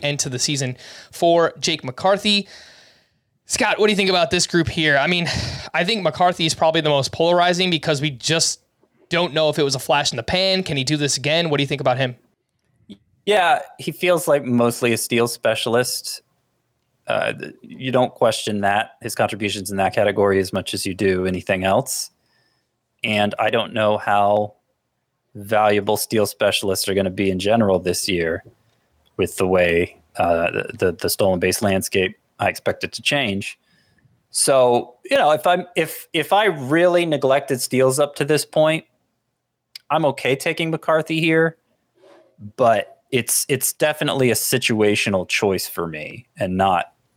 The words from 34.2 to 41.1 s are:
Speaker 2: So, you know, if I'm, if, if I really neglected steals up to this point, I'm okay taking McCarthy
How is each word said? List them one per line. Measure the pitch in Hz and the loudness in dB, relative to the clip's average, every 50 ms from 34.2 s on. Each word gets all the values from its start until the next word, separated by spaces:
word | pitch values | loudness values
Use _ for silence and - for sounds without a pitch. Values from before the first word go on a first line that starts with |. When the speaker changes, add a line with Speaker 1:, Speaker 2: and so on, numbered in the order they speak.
| _ _ | _ _
Speaker 2:
So, | - - - - 139 135 127 123 120 120 - - - _ - - | -6 -2 0 2 4 6 6 6 4 2 0 -2 -12 _ -6 -2
you | 277 | 0
know, | 277 208 147 | 2 4 4
if | 151 151 - | 2 2 2
I'm, | 180 175 180 180 - - | 2 0 0 -2 -4 -2
if, | 185 160 147 - - - _ - | -4 -2 -2 -4 -14 -14 _ -4
if | 170 147 - 190 | -4 -2 2 2
I | 202 220 | 2 2
really | 208 175 147 131 123 147 165 175 180 175 175 175 | 2 0 -2 -2 0 2 4 4 6 4 4 2
neglected | 165 156 135 127 131 131 143 143 - 139 123 | 2 0 0 2 2 2 2 2 0 -4 -4
steals | - - - 127 131 131 131 139 | -4 -2 2 2 4 4 4 2
up | 143 143 - | 0 0 0
to | - 147 | -4 -2
this | 143 151 143 - | 0 0 0 0
point, | - - 160 156 156 160 160 - _ _ _ _ _ _ _ _ _ _ _ _ _ _ _ _ _ - - _ - | -2 0 2 2 2 2 0 -4 _ _ _ _ _ _ _ _ _ _ _ _ _ _ _ _ _ -20 -18 _ -2
I'm | 139 160 160 | -2 0 0
okay | 143 135 - - 131 135 | 0 -2 -2 -2 -2 -2
taking | 143 - 175 160 - 170 160 | -2 -2 -4 -4 -4 -4 -4
McCarthy | 160 160 - - 160 160 160 - | -4 -6 -2 0 0 0 0 -2